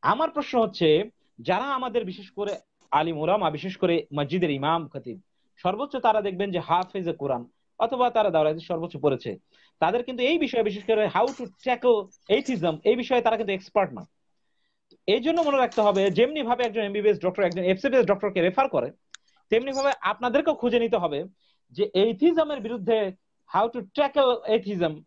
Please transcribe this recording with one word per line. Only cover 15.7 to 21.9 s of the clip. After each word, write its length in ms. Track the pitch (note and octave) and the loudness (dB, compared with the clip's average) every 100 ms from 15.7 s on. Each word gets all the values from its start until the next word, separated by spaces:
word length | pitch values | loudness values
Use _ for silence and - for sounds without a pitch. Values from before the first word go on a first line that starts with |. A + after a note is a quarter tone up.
| - | 4
হবে, 300 | G#3 G3 G3 | 2 4 2
যেমনি 320 | F3+ B3 D4+ | 4 2 0
ভাবে 200 | A#3 A#3+ | -2 0
একজন 180 | A#3+ G#3+ | -2 -2
এমবিবিএস 380 | G#3 G3+ G#3 G3+ | -4 0 2 2
ডক্টর 240 | F#3 F#3 | 0 0
একজন 200 | F#3 F3 | -2 0
এফসিবিএস 420 | F3+ F#3+ C4+ C4 G3 | 0 0 2 2 2
ডক্টরকে 360 | G3 G#3 F#3 | 2 0 0
রেফার 280 | E3+ F#3 C4+ | 0 2 0
করে, 220 | C#3+ B2 - _ - _ _ _ | 0 -4 -10 _ -20 _ _ _
তেমনি 220 | A3 C4+ | 0 0
ভাবে 200 | C4+ C#4 C4 | -2 0 0
আপনাদেরকেও 540 | F#3 G#3 B3 B3 D#4 D4 | -2 -2 0 2 0 0
খুঁজে 240 | A#3+ A#3 | 0 2
নিতে 180 | A#3 A3 | 2 0
হবে 280 | F3 C#3+ F#3 _ _ _ _ | 0 -4 -8 _ _ _ _
যে 180 | - G3+ | -4 -2